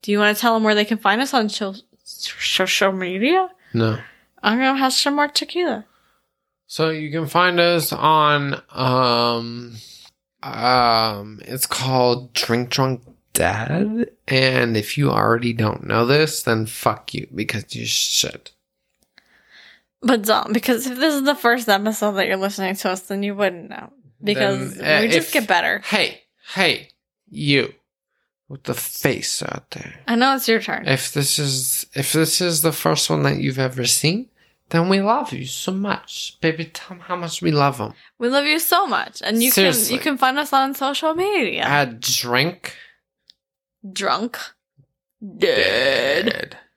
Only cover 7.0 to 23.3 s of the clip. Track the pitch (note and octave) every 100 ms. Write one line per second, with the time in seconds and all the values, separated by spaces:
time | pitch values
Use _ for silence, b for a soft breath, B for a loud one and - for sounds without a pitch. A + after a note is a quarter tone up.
7 | D3+ D#3 D#3 E3+ F3+ F3 E3+ F3 D3+ -
8 | D#3 D#3 D3+ D3 C#3+ C#3 - - C3 B2+
9 | B2+ A#2+ A#2+ A#2 A#2 A#2 A#2+ A2+ B B
10 | B _ _ _ A#2 A2+ A#2+ B2+ A#2+ A2+
11 | A2+ G#2 G#2 G#2+ - B2+ - - C3 C3
12 | B2 A#2+ B2+ - - A#2+ B2 - C3 B2+
13 | - - _ - F2 G#2 A#2+ D#3+ G#3 A3
14 | A#3+ _ - C3 C3 B2+ A#2+ A2 G#2+ -
15 | C#3 G#2+ G#2 A#2 A#2+ A#2 G#2+ - - G#2+
16 | A#2+ C#3+ D#3 - - A2+ A2 - - G#2+
17 | - - - - - A2 - - A2+ -
18 | - - - - - _ _ _ _ _
19 | _ _ b b b b b b b _
20 | A#3+ B3 G#3 D#4+ - G#3+ A#3+ A#3+ C4 B3
21 | D#4 C#4+ C4+ C#4+ A#3 A#3+ A3 G3 G#3 G#3+
22 | G#3 G3 F#3+ F#3+ G3 G3+ F#3+ G3 G3+ F#3
23 | - G3 G3+